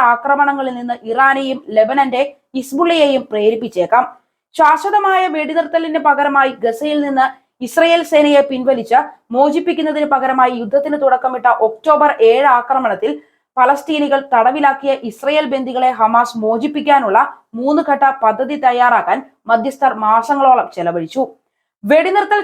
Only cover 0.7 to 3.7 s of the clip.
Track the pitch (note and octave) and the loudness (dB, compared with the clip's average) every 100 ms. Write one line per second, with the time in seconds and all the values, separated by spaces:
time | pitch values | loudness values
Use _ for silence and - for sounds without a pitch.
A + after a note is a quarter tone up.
0.7 | B3 A#3+ A#3+ A3 A#3 C4+ C4+ C4+ C4 - | -8 -8 -10 -6 0 2 2 -4 -8 -4
1.7 | G#3+ A3 C4+ C4+ B3 C#4+ - _ C4 B3+ | 0 0 2 0 0 -4 -6 _ -10 -6
2.7 | C#4 E4+ E4 C#4+ C4 - G#3+ G#3+ A3+ A3+ | -2 0 2 2 0 -2 -2 0 0 -4